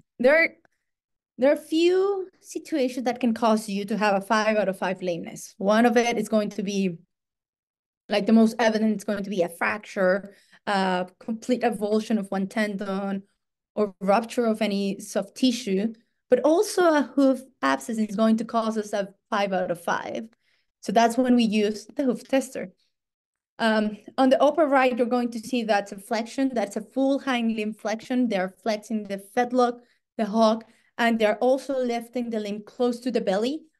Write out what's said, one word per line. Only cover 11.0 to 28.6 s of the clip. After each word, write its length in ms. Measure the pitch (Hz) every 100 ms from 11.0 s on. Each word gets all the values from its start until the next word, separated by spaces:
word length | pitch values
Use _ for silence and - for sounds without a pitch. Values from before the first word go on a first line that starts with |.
| 185 _
complete 440 | - 226 - 240
avulsion 560 | 240 196 208 214 214 214
of 120 | 196
one 160 | 196 196
tendon, 760 | 233 208 196 202 190 196 196 - _ _ _ _
or 200 | - 208 -
rupture 440 | 196 202 226 -
of 160 | 233 220
any 380 | 214 196 196 190
soft 340 | - 214 196
tissue, 600 | - 262 226 - 190 226 - _ _ _
but 100 | 247
also 420 | 285 330 415 -
a 280 | 349 302 -
hoof 260 | - 269 254 - _
abscess 360 | 269 269 - 220
is 160 | 214
going 220 | 202 220 220
to 80 |
cause 320 | 226 233 220 220
us 160 | 208
a 160 | 208 196 - _
five 220 | 214 202
out 180 | 185 180
of 120 | 175
five. 420 | - - - - 226 _ _ _ _ _
So 100 | -
that's 240 | 208 226 233
when 180 | 254
we 100 | 240
use 420 | 220 214 208 214 - -
the 80 |
hoof 240 | 269 233 -
tester. 440 | 269 262 233 190 - _ _ _ _ _ _ _ -
Um, 380 | 226 220 208 214 - -
on 120 | 262
the 120 | 254
upper 240 | 285 294 302
right, 300 | 269 262 240
you're 100 | 233
going 240 | 247 240
to 80 | 226
see 240 | 214 247
that's 300 | 220 202 202
a 60 | 202
flexion, 520 | - 220 220 - 269
that's 240 | 233 208 220
a 60 |
full 380 | 208 262 269 277
hind 360 | 269 247 226 220
limb 160 | 214
flexion. 560 | 214 208 220 - 254 240
They're 260 | 196 190 -